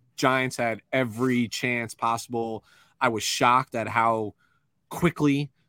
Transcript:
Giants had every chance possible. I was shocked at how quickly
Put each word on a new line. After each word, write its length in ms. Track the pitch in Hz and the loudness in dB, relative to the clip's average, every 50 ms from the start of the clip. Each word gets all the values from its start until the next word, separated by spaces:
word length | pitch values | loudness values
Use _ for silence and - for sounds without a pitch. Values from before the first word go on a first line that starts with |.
| _ _ _ | _ _ _
Giants 400 | - - 131 131 131 131 127 - | 0 2 2 2 2 0 -2 -2
had 260 | - 120 117 113 104 - _ - | -2 -2 -2 -4 -6 -6 _ -2
every 560 | 131 131 117 104 113 127 131 127 123 120 110 | 0 0 0 -2 -2 0 2 2 2 0 -2
chance 460 | - - - 123 123 120 117 110 - | -4 -4 -4 -2 -2 -2 -4 -6 -6
possible. 720 | - - 117 117 117 - - 120 117 117 113 110 104 - _ _ _ _ _ _ - | -4 -2 -2 -2 -2 -4 -4 -4 -4 -4 -4 -6 -8 -10 _ _ _ _ _ _ -2
I 80 | 131 127 | 0 0
was 140 | 117 107 - | 0 0 -2
shocked 520 | - - - 135 123 120 127 135 - - | -2 0 2 4 4 6 4 2 0 -4
at 140 | 117 110 104 | -6 -4 -2
how 460 | 107 113 113 117 113 113 110 104 - _ _ _ _ _ _ _ _ _ _ - | 0 2 2 2 2 0 -2 -6 -8 _ _ _ _ _ _ _ _ _ _ -16
quickly 640 | - - - 170 - - 151 147 139 139 147 139 _ _ _ | -6 -2 -2 0 0 2 2 2 2 0 -2 -6 _ _ _